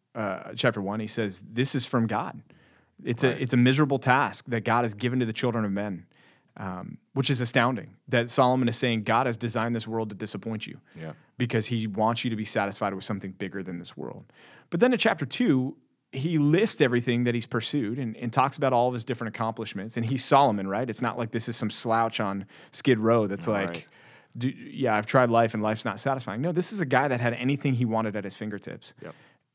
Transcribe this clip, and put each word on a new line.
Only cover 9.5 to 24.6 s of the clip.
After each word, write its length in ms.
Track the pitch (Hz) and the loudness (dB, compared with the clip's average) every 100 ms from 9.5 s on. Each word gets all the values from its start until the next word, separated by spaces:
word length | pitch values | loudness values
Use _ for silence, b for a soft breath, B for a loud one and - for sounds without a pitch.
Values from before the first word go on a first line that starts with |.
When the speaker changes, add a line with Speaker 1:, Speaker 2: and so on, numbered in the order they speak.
| 113 117 | -2 -2
Speaker 1:
this 140 | 117 110 | -2 -4
world 220 | 113 110 | -4 -4
to 60 | 98 | -6
disappoint 500 | 107 104 113 110 - | -8 -8 -8 -8 -8
you 140 | - b 82 | -14 b -14
Speaker 2:
Yeah. 140 | 80 - b - | -14 -14 b -4
Speaker 1:
because 300 | 117 117 107 | -2 0 0
he 200 | 117 110 | -2 -2
wants 380 | 98 110 117 127 | 0 0 0 -2
you 40 | |
to 40 | 110 | -4
be 80 | |
satisfied 500 | 107 113 101 98 104 | -4 -2 -2 -2 -4
with 120 | 95 - | -4 -6
something 260 | 104 95 | -6 -6
bigger 320 | 92 98 98 | -8 -8 -8
than 160 | 90 87 | -8 -10
this 160 | 87 - | -12 -12
world." 300 | 67 - - b b b b | -12 -12 -16 b b b b
But 120 | 175 | 2
then 100 | 240 | 4
in 80 | 247 | 4
chapter 260 | - 214 - | 2 0 -2
two, 520 | - 226 135 131 - _ _ _ | 0 4 4 2 -6 _ _ _
he 260 | 139 143 165 | -6 0 4
lists 420 | 147 165 214 - | 4 4 2 4
everything 420 | 135 120 120 120 | 4 4 2 2
that 120 | 120 120 | 2 0
he's 100 | 110 | -2
pursued 540 | 117 110 147 107 123 | -4 -2 -2 -2 -2
and, 180 | 123 110 | -6 -6
and 160 | 120 | -2
talks 240 | 127 131 131 | 2 2 2
about 160 | 139 | 2
all 160 | 127 123 | 4 2
of 40 | 123 | 0
his 100 | 117 | -4
different 280 | 120 117 | -6 -6
accomplishments. 640 | 107 113 113 110 98 104 117 | -4 -4 -4 -8 -8 -8 -4
And 100 | 113 | -2
he's 200 | 131 - | -2 6
Solomon, 420 | 139 139 104 98 | 8 8 4 0
right? 220 | 98 127 | -2 -2
It's 120 | - | -2
not 160 | 123 - | -2 -2
like 140 | 113 | -4
this 160 | 123 117 | -4 -4
is 80 | 117 | -4
some 140 | 107 | -4
slouch 500 | - 120 113 117 - | -2 0 2 2 0
on 260 | 107 98 - B B | -4 -4 -8 B B
Skid 280 | - - 120 | -2 2 4
Row 280 | 110 117 104 | 6 4 2
that's 200 | 98 87 | -2 -2
Speaker 2:
Right. 220 | 104 98 | -2 -2
Speaker 1:
like, 180 | 85 - b b b b 120 | -6 -12 b b b b -6
"Do, 120 | 123 | -6
yeah, 480 | - | -6